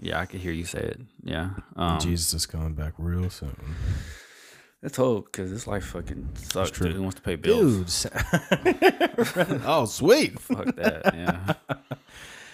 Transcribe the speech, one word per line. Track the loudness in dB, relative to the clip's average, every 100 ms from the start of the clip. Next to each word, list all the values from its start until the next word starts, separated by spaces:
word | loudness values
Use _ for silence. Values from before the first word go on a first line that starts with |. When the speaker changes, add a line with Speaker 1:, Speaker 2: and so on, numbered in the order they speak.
Speaker 1:
yeah. | -4 -4
I | -4
could | -6
hear | -6
you | -4
say | -4 -4
it. | -4 -6 -12 -14
Yeah. | -6 -4 -4 -6 -10 -2
Um, | 0 2
Speaker 2:
Jesus | 2 0 0
is | -2 -2
coming | -2 -4
back | -2 -4 -4
real | -2 0 -2
soon. | -4 -10 -10 -8 -4 -2 -2 -4 -12 -18 -20 -20 -20 -20 _
Speaker 1:
Let's | -6 2
hope, | 4 4 0
'cause | -6 -6
this | -6 -4
life | -4 -4
fucking | -6 -6 -6 -8
sucks, | -8 -4 0 0
Speaker 2:
true. | 0 0
Speaker 1:
dude. | 0
Who |
wants | -2 -4
to |
pay | -4 0
bills? | 4 6 6 6
Speaker 2:
Dude, | 2
sa-, | -2 -2
<laughs> | -2 2 0 2 2 4 4 2 2 0 0 0 2 0 0 2
oh, | 2 2
sweet. | 2 6 6 6 -2
Speaker 1:
Fuck | -4 -4 -2 0
that, | 0 2 2
yeah. | 0 0 -2 -2 -2 -4
Speaker 2:
<laughs> | -8 -8 -14 -14 -20 -18 -18 -18